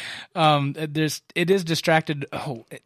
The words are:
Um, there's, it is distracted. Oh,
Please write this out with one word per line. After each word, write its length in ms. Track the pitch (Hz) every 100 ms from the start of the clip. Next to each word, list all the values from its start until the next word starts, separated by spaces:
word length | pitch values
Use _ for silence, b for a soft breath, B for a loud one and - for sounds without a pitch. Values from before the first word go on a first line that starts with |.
| B B B 185
Um, 380 | 156 147 143 147
there's, 460 | 156 147 156 - _
it 160 | - 175
is 140 | 196
distracted. 640 | 165 156 - 160 160 147 135
Oh, 360 | - - 117 - 135